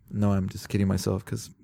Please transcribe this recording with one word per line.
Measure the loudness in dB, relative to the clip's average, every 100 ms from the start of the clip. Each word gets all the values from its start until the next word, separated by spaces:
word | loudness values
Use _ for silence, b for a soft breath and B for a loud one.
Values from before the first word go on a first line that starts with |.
| -8
no, | 0 2
I'm | 2 0
just | -6 -2
kidding | 2 2
myself | 2 0 -2 -4
'cause | -8 -10 -18